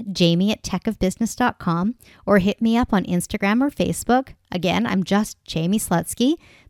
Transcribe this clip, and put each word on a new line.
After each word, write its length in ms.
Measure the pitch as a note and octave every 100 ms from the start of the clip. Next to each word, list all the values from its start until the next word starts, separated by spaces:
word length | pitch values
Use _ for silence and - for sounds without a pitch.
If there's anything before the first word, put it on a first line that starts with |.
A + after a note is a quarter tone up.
| G#3+
jamie 400 | F#3 E3+ E3+ G3
at 120 | G#3+
tech 220 | - F3+ -
of 140 | G#3
business 340 | F#3 - A3
dot 260 | - B3 -
com, 360 | - E3+ G3 - - - -
or 140 | G3+
hit 220 | F#3 -
me 140 | A3+ A#3
up 140 | B3+
on 120 | G3 -
Instagram 600 | F3 - G#3+ G3 A3+ C#4+
or 60 |
Facebook. 640 | - F3 E3+ - B3 C4 - -
Again, 340 | F#3 E3+ F3 A#3
I'm 200 | F#3+ E3+
just 360 | G3 G#3+ - -
Jamie 340 | D#3+ E3+ G#3+
Slutsky. 560 | - E3+ E3+ - B3 E4+ - - -